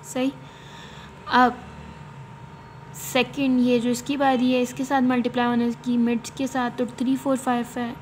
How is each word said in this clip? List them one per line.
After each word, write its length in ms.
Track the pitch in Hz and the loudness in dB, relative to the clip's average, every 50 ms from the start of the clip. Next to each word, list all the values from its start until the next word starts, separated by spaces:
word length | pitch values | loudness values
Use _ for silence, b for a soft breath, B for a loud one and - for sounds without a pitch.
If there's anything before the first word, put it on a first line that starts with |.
| - | -14
सही। 280 | - - 254 254 277 - - B B B B B B B B B B B B B B B - - - - | -6 -2 0 0 0 -2 -4 B B B B B B B B B B B B B B B -16 -6 2 6
अब 260 | 247 254 240 240 - - - - - - - - - - - - - - - - - - - - - - - - - - - - - - | 6 6 6 4 0 -12 -14 -16 -16 -16 -16 -16 -16 -16 -16 -16 -16 -16 -16 -16 -16 -16 -18 -18 -18 -18 -18 -18 -18 -18 -16 -14 -12 -10
second, 580 | - - 262 247 247 - 285 277 262 254 254 | -2 2 2 0 2 0 0 2 2 4 4
ये 180 | 247 247 247 240 | 4 6 4 4
जो 100 | 226 247 | 4 2
इसकी 260 | 240 233 - - 285 | 0 0 0 -4 0
बारी 360 | 269 277 269 262 247 247 254 254 | 2 4 4 4 4 4 4 4
है, 80 | 254 247 | 4 2
इसके 220 | 240 - - 269 | 0 0 -6 -2
साथ 180 | 254 285 269 247 | 0 2 2 4
multiply 440 | 254 254 247 233 247 247 247 240 | 4 4 2 2 0 0 2 2
होने 240 | 240 240 233 240 240 233 233 - | 2 4 2 2 2 0 -2 -2
की 120 | 247 240 | 0 2
मिड्स 340 | 240 233 233 240 226 226 - | 4 4 4 2 0 -2 -6
के 160 | - - 269 | -6 -4 -4
साथ, 240 | 262 - 269 247 240 | -2 -2 -2 -2 -2
तो 160 | 233 - 247 | -2 -2 -4
थ्री, 300 | 240 - - 247 247 269 | -4 -2 -2 0 0 0
फ़ोर, 200 | 254 - 277 269 | 0 2 0 0
फ़ाइव 300 | 247 254 262 247 240 233 233 - | 0 2 0 0 0 0 -4 -4
है। 180 | 254 240 233 240 - | -6 -6 -6 -6 -10